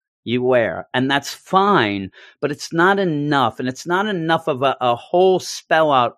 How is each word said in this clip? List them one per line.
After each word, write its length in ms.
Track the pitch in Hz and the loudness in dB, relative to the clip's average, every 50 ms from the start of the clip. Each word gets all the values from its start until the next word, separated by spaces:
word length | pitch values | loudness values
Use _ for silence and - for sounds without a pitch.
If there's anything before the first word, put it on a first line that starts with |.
| _ _ _ _ _ | _ _ _ _ _
you 180 | - 117 123 123 | -4 -2 -2 0
wear, 440 | 127 127 123 117 98 82 92 92 - - | 2 2 2 2 0 -2 -6 -8 -6 -4
and 160 | 127 127 135 | -2 0 0
that's 240 | 139 139 - - - | 0 -2 -2 -4 -12
fine, 760 | - _ - - 190 196 202 202 165 120 104 101 101 98 90 - - - - _ _ | -16 _ -2 0 2 2 4 2 2 2 2 0 -4 -6 -8 -10 -16 -20 -20 _ _
but 120 | - 143 | -6 -6
it's 200 | 147 - - - | -6 -8 -10 -6
not 280 | - 165 170 185 196 196 | -2 2 2 2 2 2
enough, 600 | 196 180 156 147 143 147 147 139 131 113 107 - | 0 -2 -2 -2 -2 -2 0 0 0 0 -2 -4
and 80 | 131 123 | -6 -8
it's 200 | 127 - - 165 | -8 -8 -6 -4
not 180 | 175 185 202 | -2 -2 -2
enough 420 | 214 208 175 160 160 165 160 - - | -2 -4 -4 -2 -2 -2 -2 -2 -4
of 140 | 151 131 | -4 0
a, 160 | 131 135 127 - | 0 -2 -2 0
a 160 | 123 123 120 | 0 0 0
whole 440 | 120 - - - 175 185 190 185 175 | -2 -4 -2 0 2 4 4 2 2
spell 520 | - - - - - _ 160 160 160 151 | -2 -6 -12 -14 -4 _ 2 2 4 4
out 240 | 143 127 120 113 - | 4 2 2 0 0